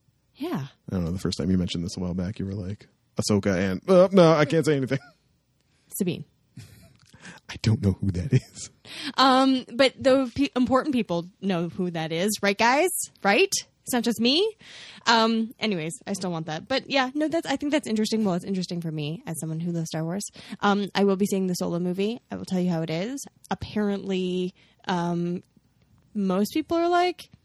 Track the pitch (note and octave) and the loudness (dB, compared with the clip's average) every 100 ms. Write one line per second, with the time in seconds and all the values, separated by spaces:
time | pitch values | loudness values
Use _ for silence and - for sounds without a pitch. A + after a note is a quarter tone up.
0 | _ _ _ - D#4 A#3 C3+ _ - F#2+ | _ _ _ -12 -8 -6 -8 _ -8 -4
1 | E2 F#2 E2 - D#2+ F#2 E2+ F2 F2 - | -2 -2 -4 -2 0 2 0 -4 -6 -6
2 | F2+ F2+ F2+ - G2 G2+ F2+ G#2 - _ | -6 -4 -4 -6 -6 -6 -8 -10 -14 _
3 | _ - - G#2 G2+ F2+ G2 F#2 - F3+ | _ -4 0 2 2 2 0 -2 4 6
4 | F#3 F#3+ E3 D#3+ D3+ D#3+ D3+ C#3+ C3 C3+ | 8 8 8 8 4 2 2 2 0 -4
5 | - _ _ _ _ _ _ _ _ - | -6 _ _ _ _ _ _ _ _ -6
6 | F3+ - - _ _ - - - - _ | -4 -4 -8 _ _ -20 -20 -20 -20 _
7 | _ - - - - - - G#2+ G2 - | _ -20 -20 -20 -16 -4 0 2 2 0
8 | G2 F2 C#3 C3 - - - _ - - | -2 -4 0 0 0 -16 -18 _ -20 -12
9 | D4 - C4 B3+ C4+ C4 - A#3+ C4+ - | -6 2 4 6 4 2 -2 2 2 2
10 | C4 C4+ B3+ B3+ C#4 B3 A#3 C4 C#4 B3 | 2 4 2 0 -2 0 2 2 2 0
11 | - E3+ E3+ - F#3+ F3 E3+ A2+ F3+ E3+ | 0 -2 -6 -6 -2 -2 -2 -4 -4 -4
12 | D#3+ E3 G3+ G3+ G3+ G3+ A3+ C4+ F4+ - | -4 -2 -2 0 0 2 4 4 2 0
13 | - _ G3 A3+ G4 - - _ - A#3+ | -10 _ 2 4 4 0 -6 _ -4 -2
14 | A#3 A3 A#3 D4+ A4 G#4 - - - - | 0 0 2 2 2 -2 -16 -20 -20 -6
15 | - A#3 A3+ A3+ A3+ - A3 F#3 D#3 E3 | 2 4 4 2 -2 -4 -4 -2 -4 -8
16 | - F#3+ F3+ E3 D#3+ D#3 - C4+ - C4+ | -8 -6 -4 -4 -6 -8 -4 -4 -2 0
17 | B3+ D4 D#4 E4 - C#4 D4 D4 - G#3+ | 0 0 -2 -2 -2 -4 0 -2 0 -2
18 | A3 A3 G#3+ F3 F3+ F#3+ F3 F3 E3 D#3 | 0 0 0 0 -2 -4 -4 -6 -6 -4
19 | D3 F3 C#4+ E3 D#3+ D#3+ F3 E3+ D#3+ D#3+ | -6 -6 -8 -8 -6 -6 -4 -4 -4 -4
20 | D#3+ F#3 - - - - G3+ G3+ G3 - | -4 -4 -8 -14 -16 -2 0 2 0 2
21 | G3 F#3+ G3+ G3 F#3 F3 F3+ E3+ F3+ F3+ | 2 2 0 0 -2 -2 -2 -2 -2 -2
22 | G3+ A#3+ - F#3+ - F#3 F3+ E3 D#3+ D#3+ | -4 -6 -10 -12 -4 -2 0 0 -2 -4
23 | G3+ C#4 - _ - G3 - G#3+ G#3 G3 | -4 -8 -12 _ -8 -6 -6 -2 -2 -2
24 | G3 F#3+ F3+ F3+ F3+ - _ _ - F3+ | -2 -2 -2 -2 -4 -8 _ _ -4 -2
25 | E3+ E3+ F3 F3+ - _ _ _ _ _ | 0 -2 -2 -6 -10 _ _ _ _ _
26 | _ G#3+ F#3+ F#3 G#3 D#4 D4+ E4+ E4+ F4 | _ -4 0 0 0 -2 -2 0 2 2
27 | F4+ - - _ | 2 -2 -12 _